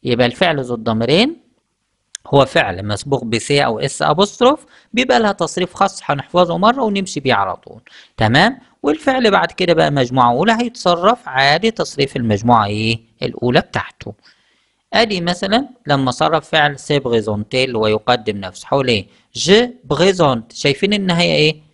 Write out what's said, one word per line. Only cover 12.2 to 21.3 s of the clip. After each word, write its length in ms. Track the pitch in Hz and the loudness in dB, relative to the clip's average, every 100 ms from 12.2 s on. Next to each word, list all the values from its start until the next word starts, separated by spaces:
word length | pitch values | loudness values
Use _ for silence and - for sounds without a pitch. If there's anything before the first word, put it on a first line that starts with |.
| 113 104 117 120 104 | -2 0 4 2 2
إيه؟ 340 | 104 110 113 _ _ | -2 -2 -4 _ _
الأولى 380 | 127 - 120 131 | -8 -4 0 0
بتاعته. 540 | - - - _ - 107 _ _ _ _ _ _ _ | -2 -8 -8 _ -20 -20 _ _ _ _ _ _ _
أدي 280 | - 226 190 | 0 0 -2
مثلًا 480 | 170 175 190 220 285 - - | -4 -4 -2 -2 -2 -14 -2
لما 240 | 139 131 | 0 0
صرف 380 | 120 156 156 - | 0 0 0 0
فعل 300 | 160 147 139 | 0 0 -2
سي 200 | - 143 | -2 -2
بريزونتي 680 | 131 117 107 104 104 131 | 0 0 0 -4 -4 -2
اللي 140 | 131 113 | 0 0
هو 80 | 107 | 0
يقدم 500 | 107 - 123 110 101 | 0 0 -2 -2 -6
نفسه، 300 | 95 - - | -8 -14 -4
حول 220 | 139 131 | -2 0
إيه؟ 180 | 110 90 _ _ | -2 -2 _ _
جي 360 | - 156 208 247 - | -8 2 4 2 -6
بريزونت، 680 | - 143 185 185 151 120 113 | -6 2 2 4 2 0 -6
شايفين 400 | - 147 143 - | -4 -2 0 -2
النهاية 420 | 208 190 170 175 | -2 0 0 2